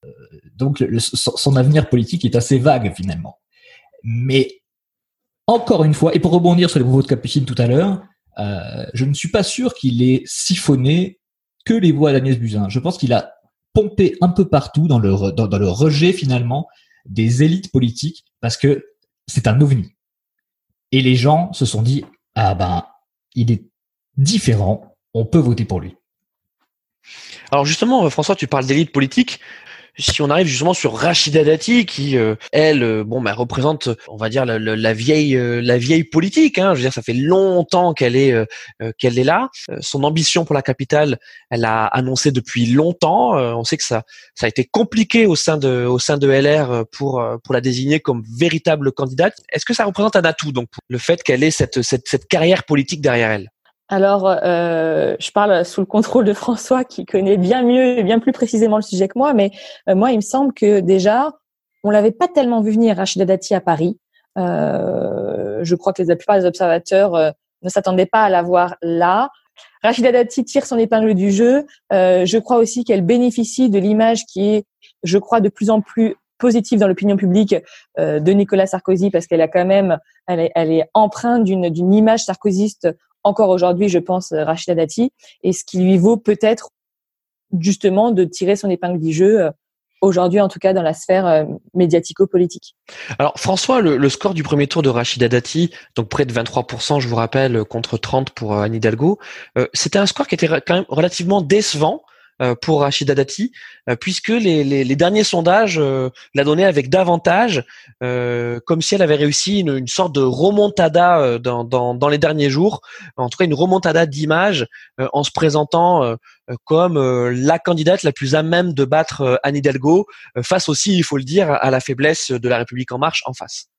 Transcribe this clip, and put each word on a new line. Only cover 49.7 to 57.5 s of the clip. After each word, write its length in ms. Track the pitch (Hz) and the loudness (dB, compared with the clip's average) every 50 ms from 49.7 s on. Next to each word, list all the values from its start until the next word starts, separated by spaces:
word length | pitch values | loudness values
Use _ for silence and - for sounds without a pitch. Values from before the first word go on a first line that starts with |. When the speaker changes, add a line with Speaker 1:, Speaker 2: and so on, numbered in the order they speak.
| 240 | -2
Speaker 2:
ça 100 | - 226 | -2 -2
représente 300 | 202 185 - 202 220 - | -4 -2 -2 -2 0 0
un 80 | 196 175 | 2 0
atout, 280 | 165 160 - - 151 | 0 -2 -2 -6 -6
donc, 180 | 135 127 120 - | -6 -6 -8 -8
pour 100 | _ - - _ | _ -20 -14 _
le 80 | 123 123 | -10 -8
fait 240 | - - 170 175 | -2 -2 -2 -2
qu'elle 220 | - - 135 123 139 | 0 -2 0 2 2
ait 80 | 156 | 0
cette, 320 | 151 - 151 - - 131 120 | 2 0 -2 -2 0 -4 -2
cette, 240 | - - 123 - - | -2 -2 -4 -4 -4
cette 200 | - 135 - _ | -4 -4 -2 _
carrière 360 | - 170 156 170 185 170 - | -2 0 2 2 2 2 0
politique 380 | - 156 143 139 - - 151 | 0 0 0 0 -2 -6 -2
derrière 280 | 143 143 123 120 117 110 | -2 0 0 2 0 0
elle ? 200 | 110 104 95 - _ _ _ _ _ _ _ _ | -2 -4 -6 -12 _ _ _ _ _ _ _ _
Speaker 3:
Alors, 380 | 202 196 190 196 202 202 185 190 | -2 0 2 2 2 2 2 0
euh, 880 | 185 - - 175 180 170 175 170 165 165 160 160 160 156 156 - 151 - | 0 0 0 -2 0 0 -2 -2 -2 -2 -2 0 0 0 0 -2 -2 -4
je 120 | - - | -8 -4
parle 340 | _ 208 208 208 196 170 175 | _ 0 2 2 2 2 0
sous 160 | 170 - - | -2 -2 -4
le 40 | 196 | -4
contrôle 400 | - - 208 220 - - 254 226 | -2 0 -2 0 2 2 2 2
de 80 | 196 202 | 2 0
François, 500 | - - - 240 220 - - 262 254 254 | -2 -2 -4 -4 -4 -2 -2 -2 -2 -2
qui 220 | - - - - | -6 -10 -14 -14
connaît 320 | - - 196 190 196 202 202 | -4 -2 -2 2 2 2 2
bien 260 | 180 180 | 2 0